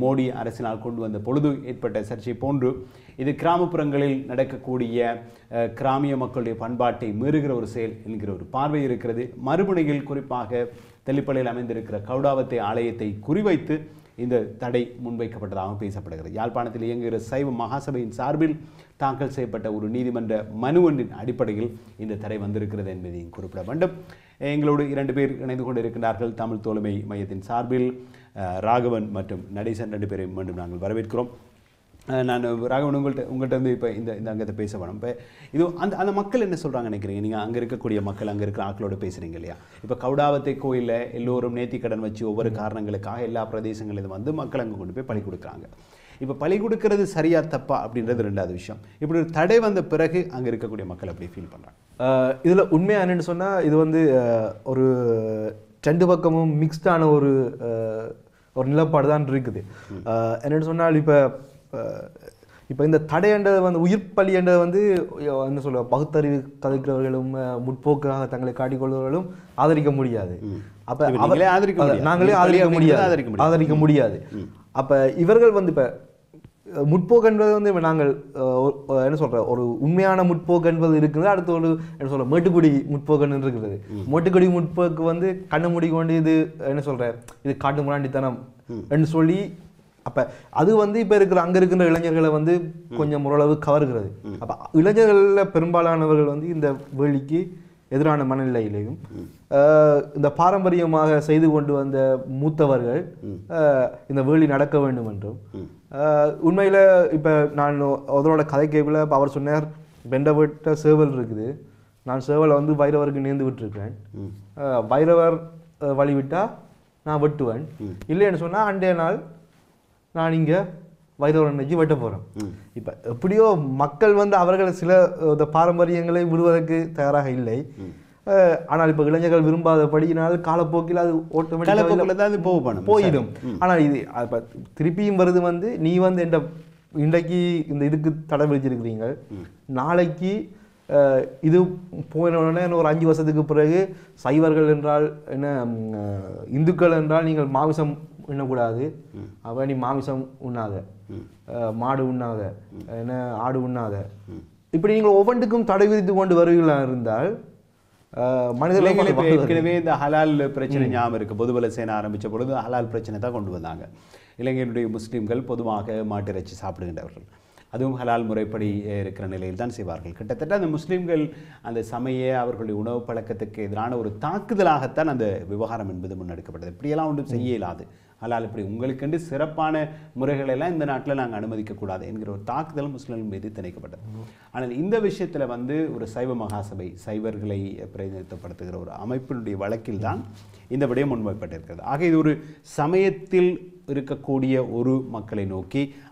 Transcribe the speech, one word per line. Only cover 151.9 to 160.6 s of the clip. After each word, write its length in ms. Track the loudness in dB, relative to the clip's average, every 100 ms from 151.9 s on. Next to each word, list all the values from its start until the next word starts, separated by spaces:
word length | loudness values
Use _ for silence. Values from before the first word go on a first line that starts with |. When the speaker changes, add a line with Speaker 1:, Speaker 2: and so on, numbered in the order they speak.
| -2 -2
Speaker 2:
உண்ணாத, 340 | -4 -6 -6 -8 -10 -18
Speaker 1:
ம். 160 | -18 -14 -10
Speaker 2:
என்ன 340 | -8 -6 -6
ஆடு 280 | -4 -4 -2
உண்ணாத. 340 | -4 -4 -6 -6 -10 -14 -18
Speaker 1:
ம். 160 | -18 -18 _ _
Speaker 2:
இப்படி 220 | -2 2
நீங்கள் 260 | 4 6 6
ஒவ்வொன்றுக்கும் 440 | 6 2 2 0
தடை 240 | 2 4 4
விதித்து 260 | 4 2
கொண்டு 220 | 2 4 4
வருவீர்களா 460 | 6 6 6 4
இருந்தால், 480 | 0 -2 -2 -2 -2 -4 -12 _ _ _ _ _ _
அஹ், 380 | -4 -2 0 0 0
மனிதர்கள் 360 | 2 4 4
Speaker 1:
இலங்கையில் 200 | 4 2
இப்ப 100 | 4
Speaker 2:
வாழ்வது 200 | 4 4
Speaker 1:
ஏற்கனவே 340 | 4 2 2 0
இந்த 180 | 0
ஹலால் 580 | 0 2 2 2 2 0
பிரச்சனை 360 | -4